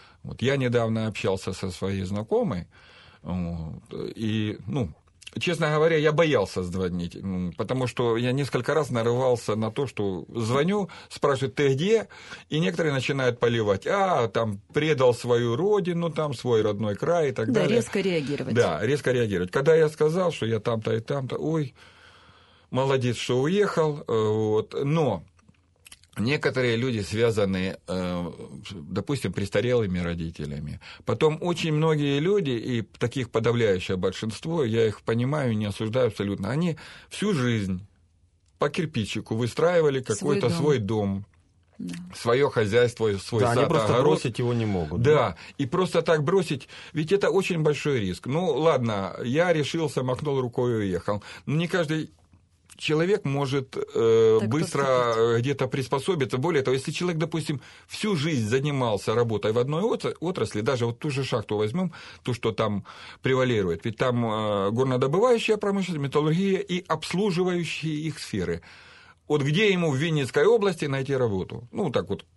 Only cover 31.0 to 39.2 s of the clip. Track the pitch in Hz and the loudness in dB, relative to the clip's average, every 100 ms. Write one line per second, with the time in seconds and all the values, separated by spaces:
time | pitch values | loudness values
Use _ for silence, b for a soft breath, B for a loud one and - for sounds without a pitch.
31 | - - 156 151 175 170 165 151 160 151 | -4 2 2 2 -2 -2 0 2 2 2
32 | 143 143 165 208 147 120 113 120 104 - | 2 0 2 0 0 -2 -2 -4 -4 -4
33 | 123 135 120 113 117 120 110 92 - 95 | -4 -2 -2 0 2 4 4 2 0 -2
34 | 95 92 110 98 165 165 117 113 110 - | -2 -2 -6 -6 -4 -2 0 2 2 0
35 | - 117 127 151 131 107 104 98 110 123 | -2 -2 0 0 0 0 -2 -4 -2 0
36 | 123 - 101 95 95 135 175 156 B B | 0 0 -4 -4 -2 -2 -2 -4 B B
37 | B - 208 165 123 113 95 92 101 _ | B -6 -2 0 2 0 -2 -4 -8 _
38 | _ _ _ _ _ - 147 170 156 123 | _ _ _ _ _ -4 -2 -2 -4 -2
39 | 98 110 | -4 -4